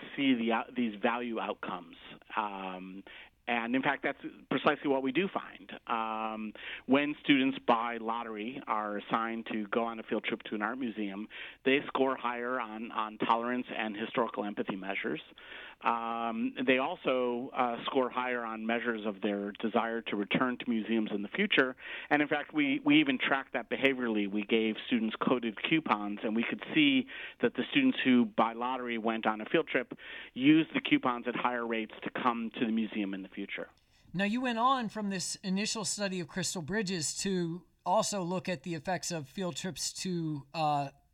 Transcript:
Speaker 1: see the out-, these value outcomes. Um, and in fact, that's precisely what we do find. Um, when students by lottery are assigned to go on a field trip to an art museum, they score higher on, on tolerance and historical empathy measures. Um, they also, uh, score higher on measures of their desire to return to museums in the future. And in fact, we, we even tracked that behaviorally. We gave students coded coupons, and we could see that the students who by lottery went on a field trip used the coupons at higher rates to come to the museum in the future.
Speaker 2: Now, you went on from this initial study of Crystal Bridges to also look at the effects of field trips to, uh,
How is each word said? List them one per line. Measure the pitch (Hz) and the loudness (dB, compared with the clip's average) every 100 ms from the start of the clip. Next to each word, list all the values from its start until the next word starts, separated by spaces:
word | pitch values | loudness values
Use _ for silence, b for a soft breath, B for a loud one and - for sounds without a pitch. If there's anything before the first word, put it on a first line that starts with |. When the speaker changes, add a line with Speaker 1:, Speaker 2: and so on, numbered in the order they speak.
| - - | -4 0
Speaker 1:
see | 139 123 | 2 4
the | 113 | 4
out-, | 113 123 123 | 0 0 0
these | 117 104 | -2 2
value | 120 120 123 110 | 0 0 -2 -4
outcomes. | 101 - - 92 82 85 - - - - | -4 -4 -6 -8 -10 -20 -20 -20 -6 -4
Um, | 104 98 95 92 92 95 - B B _ - | -4 -4 -8 -8 -10 -14 -16 B B _ -4
and | 120 117 131 | -2 0 0
in | |
fact, | 143 135 | 2 0
that's | 143 135 156 98 - | -2 -4 -10 -14 -4
precisely | 135 160 147 147 | 0 2 2 2
what | 135 | 2
we | 135 | 2
do | 131 190 | 2 0
find. | - - - 95 117 - | -2 -8 -16 -16 -14 -4
Um, | 117 110 110 110 110 107 - B B - | -2 -2 -4 -4 -6 -8 -10 B B 2
when | 135 147 147 | 4 4 -2
students | - 139 135 135 - | 4 4 4 0 2
by | 117 117 117 | 4 2 -4
lottery | 110 113 117 107 107 139 - | -2 -2 -2 -4 -6 -6 -2
are | 110 104 104 | -2 0 -4
assigned | - 117 113 113 110 | -2 0 0 -4 -4
to | 110 101 | -4 0
go | 120 | 0
on | 117 113 | 0 -4
a | |
field | - 110 | -4 -4
trip | - 113 | -2 -6
to | - 107 | -4 -2
an | |
art | 104 131 | -2 -2
museum, | 123 104 101 95 107 B B B 135 | -4 -4 -6 -6 -10 B B B 2
they | 139 135 | 2 2
score | - 135 131 | 2 2 2
higher | 120 120 120 127 | -4 -4 -4 -4
on, | 113 110 117 | -4 -8 -6
on | 117 107 107 | -4 -4 -4
tolerance | 117 117 120 123 - - | 2 2 2 -2 -4 -4
and | 110 104 | -4 -4
historical | 110 - 113 - 104 | -4 0 -2 -2 -6
empathy | 104 117 98 | -4 -4 -4
measures. | 95 98 - - - - B B B B | -6 -4 -4 -6 -8 -20 B B B B
Um, | 113 117 117 117 117 113 127 135 135 | -2 0 -2 -2 -2 -2 -2 0 2
they | 131 | 4
also, | 143 180 - 131 123 120 135 | 2 -2 0 2 2 -2 -4
uh, | - 123 117 - | 0 0 0 0
score | 135 123 | 2 2
higher | 127 127 123 | 0 -2 -2
on | 113 110 110 | -2 -2 0
measures | 117 120 113 107 | 0 0 -2 -4
of | 98 | -2
their | 107 101 101 104 | 0 0 -2 -2
desire | 113 113 113 117 | 0 2 0 -2
to | - 104 | -2 -2
return | 101 - 127 120 | 0 2 2 0
to | - | -2
museums | 113 107 113 104 | -2 2 0 2
in | 104 | -2
the | 101 | -4
future. | - 208 - 131 - B B B | -2 4 4 4 0 B B B
And | 147 | 2
in | 147 | 2
fact, | 151 139 | 0 0
we, | 156 143 139 147 | 2 2 4 8
we | 147 | 8
even | 143 127 | 8 2
tracked | - 139 131 | 2 0 0
that | 127 113 | -6 -2
behaviorally. | 113 135 127 120 107 101 | 2 4 4 2 2 2
We | 104 | -2
gave | 101 113 110 104 - | 2 2 2 0 0
students | 120 110 - | 2 2 0
coded | - 127 117 104 - | 2 2 0 -4 0
coupons, | 160 151 107 104 104 | 2 2 0 0 -4
and | 120 110 | -2 0
we | 117 | 0
could | 107 - | -4 0
see | 160 143 135 127 B B B | 4 6 4 0 B B B
that | 120 - | 0 0
the | 117 | 0
students | 143 131 123 131 | 4 4 4 6
who | 123 113 | 6 6
by | 104 113 | 4 2
lottery | 117 123 131 123 117 | 2 -4 -2 -4 -2
went | 110 113 110 | 0 0 0
on | 107 | -2
a | 107 | 0
field | 165 151 | 0 2
trip | 135 120 - B B B | -2 -2 -10 B B B
used | 240 269 311 320 | 4 8 8 6
the | - | 0
coupons | - 147 131 120 120 | 2 2 2 0 -2
at | 117 | 0
higher | 123 123 117 | 0 0 -2
rates | 113 110 - | -2 -4 -8
to | - - | -8 0
come | 127 117 113 - | 0 0 -4 -2
to | 113 | 0
the | |
museum | 113 104 110 95 | 2 0 -2 -4
in | 95 | -4
the | 92 | -10
future. | - 98 - - _ _ b b | -10 -10 -8 -10 _ _ b b
Speaker 2:
Now, | 170 202 | -2 0
you | 240 | 0
went | 254 226 | 0 2
on | 247 269 220 | 4 2 0
from | 220 202 | -4 -4
this | 190 - - | -4 -4 -6
initial | 196 190 214 226 | -2 0 0 -2
study | 190 - 196 185 | -4 -2 -2 -4
of | 160 | -4
Crystal | 185 170 190 | -4 -4 -4
Bridges | 143 208 190 185 151 - | -4 -2 -2 -2 -2 -2
to | 196 185 170 175 - _ - | 0 0 0 -4 -12 _ 2
also | 214 202 208 | 2 4 -2
look | 170 180 139 | -2 -2 -2
at | 151 | -4
the | - 160 | -4 -4
effects | 165 175 - | -2 -2 -2
of | 165 139 | -6 -6
field | - 180 139 | -4 -4 -4
trips | 190 143 - - | -6 -4 -6 -4
to, | 190 175 160 151 - | -2 -2 -2 -4 -6
uh, | 165 151 147 139 - _ | 0 2 2 0 -8 _